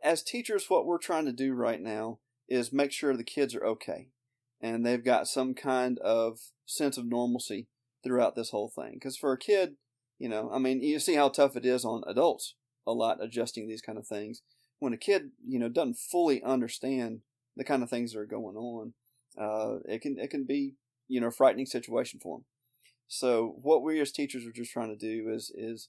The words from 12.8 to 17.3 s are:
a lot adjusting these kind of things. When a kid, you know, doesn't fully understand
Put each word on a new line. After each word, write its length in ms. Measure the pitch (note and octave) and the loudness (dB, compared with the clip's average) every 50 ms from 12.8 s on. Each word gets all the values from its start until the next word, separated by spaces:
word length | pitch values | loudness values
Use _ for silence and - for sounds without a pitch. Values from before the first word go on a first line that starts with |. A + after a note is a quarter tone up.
| - | -4
a 60 | A2 | -2
lot 320 | A#2 A#2+ A2+ A2+ - - A2+ | 0 2 2 2 0 0 -4
adjusting 460 | A#2 A2+ A#2+ A2+ A2+ - A#2 A2 A2 | -6 -2 -2 -4 -4 -4 -8 -8 -8
these 120 | A2 A2 | -8 -10
kind 160 | - - A2 | -10 -10 -10
of 80 | G#2+ G#2+ | -10 -10
things. 360 | - G#2+ G#2 G#2+ G#2+ A#2+ - _ _ _ _ _ _ _ - | -8 -8 -8 -8 -8 -12 -14 _ _ _ _ _ _ _ -4
When 120 | - B2+ | -4 -2
a 60 | A2+ | -2
kid, 340 | - - G3+ G3 F#3 D3 C3 - _ | 0 2 2 2 2 2 -4 -18 _
you 180 | - A#2+ C3 A#2+ | -8 -4 -2 0
know, 100 | A#2 A#2 | 0 0
doesn't 280 | A#2+ E3 D#3 B2 A#2+ | 2 0 0 0 -2
fully 460 | - - - - F3 E3+ D#3 C3+ - - | -6 -6 -2 2 4 4 4 4 2 2
understand 800 | B2+ C3 B2+ A#2+ A#2+ - - - C3 C3+ C3 A#2+ A2+ A2+ A2+ _ _ | 0 2 2 0 -2 -4 -4 -4 -2 -2 -2 -2 -4 -6 -10 _ _